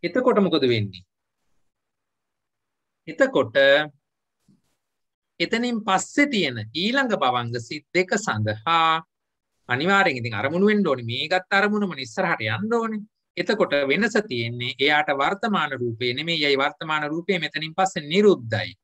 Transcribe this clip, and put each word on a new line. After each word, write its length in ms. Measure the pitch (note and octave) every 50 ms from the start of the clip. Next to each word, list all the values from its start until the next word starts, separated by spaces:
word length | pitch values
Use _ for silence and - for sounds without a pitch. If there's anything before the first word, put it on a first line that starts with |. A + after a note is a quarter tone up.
එතකොට 360 | - E3+ - B3+ B3 B3 A3 G#3
මොකද 260 | G3 F3 D#3+ D#3 C3+
වෙන්නේ? 380 | B2 A#2+ A2 G#2 G2 F2+ F2+ - _ _ _ _ _ _ _ _ _ _ _ _ _ _ _ _ _ _ _ _ _ _ _ _ _ _ _ _ _ _ _ _ _ _ _ _ _ _ _ _ -
එතකොට 500 | D#3 - C#4 C4 C4+ D#3 B2+ A2+ A2 C#3 C#3 C#3 C#3 D3 D3+ D3+ _ _ _ _ _ _ _ _ _ _ _ _ _ _ _ _ _ _ _ _ _ _ _ _ _ _ _ _ _ _
එතනින් 400 | E3+ E3+ - A#3 A#3+ B3 A#3+ A3
පස්සේ 480 | G#3 G3+ F#3+ F#3 - - - - C#4+ C#4+
තියෙන 320 | C#4 G#3 F3 C#3 B2 A2+ G#2 A2
ඊළඟ 380 | - D#3 F#3 G#3+ B3 C#4 C4+ B3 G#3
භවංග 440 | E3 D3 B2+ A#2+ B2 A#2+ A#2 A#2 A#2+
සිත් 280 | A2+ - D#3+ D3+ _ _
දෙක 260 | _ F3 F#3 F3+ A#3+
සඳහා 880 | G#3+ - - A#2+ G#2+ G#2+ G#2+ G#2 G#2+ - E3 E3 E3 D#3+ D#3+ D#3+ D#3+ D#3+ _ _ _ _ _ _ _ _ _ _ _ _ -
අනිවාර්යෙන් 480 | B2 B2+ D3 F3+ G3 G3 F#3+ F3+ C#3
ඉතින් 180 | B2 A2+ A#2 A2
අරමුණු 320 | G2+ A2+ C#3 D#3+ F3+ G3
වෙන්න 200 | G#3 G#3+ G#3 G3
ඕනේ. 180 | E3 C3 B2+ A#2+
මේ 240 | A2+ A#2 C3 D3 D#3
ගත්ත 220 | F3+ F#3 F#3 _
අරමුණම 460 | G3+ G3 G3+ G#3 G#3 G#3 G#3 F#3 D#3+ C3+
ඉස්සරහට 480 | C3 A#2+ - - F#3 E3+ E3 - A2
යන්න 260 | G#2+ A2+ - G3+ A3
ඕනේ. 300 | A#3 A#3 A3+ A3+ A3 G#3+ G#3 _ _ _ _ _ _
එතකොට 380 | - F3 - A3+ - F#3+ - D3+ C#3+ C#3+
වෙනස 320 | C3+ C#3 F#3 A3 A#3 - G#3+
තියෙන්නේ 540 | G#3 G#3+ C3 A#2+ A#2 A#2 A#2+ A#2+ A#2+ B2 C#3
එයාට 340 | C3 C3+ D3 D3+ D3 D3+ D3+
වර්තමාන 600 | C#3+ C3+ C#3 D#3 G3 G3 - A3 G3+ F3 D#3 C#3+ C#3
රූපේ 400 | B2+ B2 A#2+ A2+ G#2+ B2 B2 A#2+
නෙමෙයි. 260 | C3+ D3+ E3 E3+ D#3
යයි 160 | D3 C#3+ C#3
වර්තමාන 540 | C3+ C3+ D3+ D3 _ E3 D#3+ D#3 D3+ D3+ D3
රූපේ 280 | D3+ E3+ E3+ - G3 F3
මෙතනින් 360 | D#3 D3 - D#3 D#3 D#3+ D#3+
පස්සේ 320 | - F#3+ F#3+ - E3+ D3
නිරුද්ධයි. 680 | C#3+ D#3+ G3 G#3 G#3 F3+ C#3 A#2+ A2+ A2 G2+ F2+ F2 E2+ _